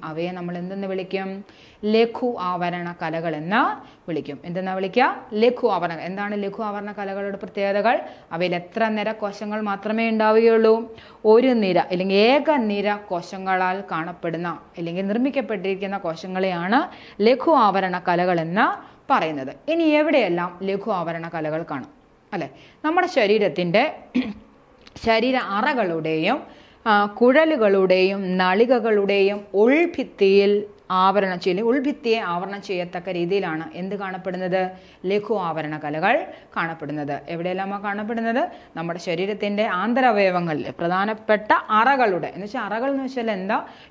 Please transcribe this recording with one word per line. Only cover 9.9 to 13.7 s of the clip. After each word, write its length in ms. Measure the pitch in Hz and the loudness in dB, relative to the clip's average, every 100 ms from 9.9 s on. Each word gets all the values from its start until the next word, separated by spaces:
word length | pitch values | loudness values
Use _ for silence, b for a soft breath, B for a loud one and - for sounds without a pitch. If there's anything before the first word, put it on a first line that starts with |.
| 220 226 | -2 0
ഉണ്ടാവുകയുള്ളൂ? 640 | 220 214 220 226 226 220 226 233 B B B 214 | 2 4 6 6 6 6 4 2 B B B 6
ഒരു 180 | 226 254 240 | 6 6 4
നിര 140 | 190 175 - | 4 2 2
അല്ലെങ്കിൽ 300 | 180 190 196 226 | -2 2 4 6
ഏക 200 | 285 277 294 214 | 4 4 2 2
നിര 180 | 202 202 208 - | 0 -2 -4 -4
കോശങ്ങളാൽ 640 | 175 - 190 190 185 185 | -6 -6 -8 -2 0 2